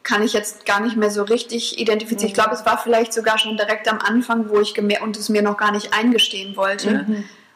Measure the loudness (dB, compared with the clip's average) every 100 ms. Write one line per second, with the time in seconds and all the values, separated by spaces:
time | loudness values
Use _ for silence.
0 | -4 0 2 0 -4 -6 -2 0 0 0
1 | 0 0 0 -2 -2 -6 -6 -4 0 0
2 | -2 -2 -2 2 0 2 0 0 2 2
3 | 2 0 0 2 0 0 -2 -2 -2 -2
4 | 0 2 2 0 2 2 2 0 0 0
5 | -2 -4 0 2 2 2 0 0 -2 0
6 | 4 4 2 0 -8 -2 -2 0 0 0
7 | 0 -4 -6 -16 _